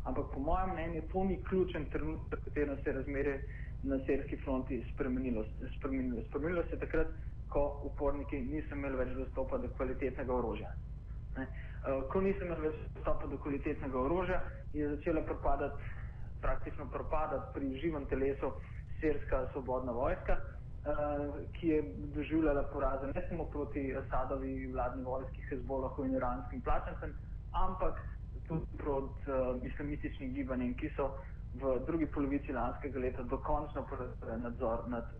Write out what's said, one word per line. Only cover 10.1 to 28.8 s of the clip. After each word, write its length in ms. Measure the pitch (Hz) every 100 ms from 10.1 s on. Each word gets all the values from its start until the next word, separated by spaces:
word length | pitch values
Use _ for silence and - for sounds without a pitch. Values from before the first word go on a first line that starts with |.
| 127 127
orožja, 380 | 123 117 104 98 - - - - - - 131
ne. 100 | 131 - - - -
Eh, 140 | 135 139
ko 100 | 190
niso 240 | 190 196 180
imeli 160 | 160
več 140 | 156 156 - -
dostopa 320 | - - 143
do 100 | 135
kvalitetnega 600 | 151 139 160 143 139 139
orožja, 440 | 170 175 180 180 175 - -
je 220 | 147 147 147
začela 260 | - 160
propadati, 600 | 147 156 151 143 143 - - - - - - -
praktično 440 | 135 135 151 147 139
propadati 640 | 143 - 151 156 139 -
pri 240 | - 139 131
živem 260 | 170 151 135
telesu 460 | 131 135 135 139 - - - - -
sirska 480 | 156 143 - 135 127
svobodna 400 | 143 123 127 127
vojska, 440 | 117 143 185 - -
eh, 540 | - - - - 147 147 147 147 143 143 135
ki 140 | - 170
je 140 | 151 143 107 - 147
doživljala 480 | 147 160 156 143 139
poraze 340 | 143 135 135 135 135
ne 80 | 170
samo 160 | 170 143
proti 500 | 147 143 151 135 131
Asadovi 720 | 123 135 135 139 131 131 131
vladni 300 | 131 123 127
vojski, 380 | 127 131 127 - -
Hezbolahu 540 | 135 120 135 131 139 131
in 100 | 131
iranskim 460 | 123 127 123 131
plačancem, 520 | 147 156 - 165 165 - - - -
ampak 500 | 165 190 185 - - - - - - -
tudi 180 | 160 -
proti, 540 | -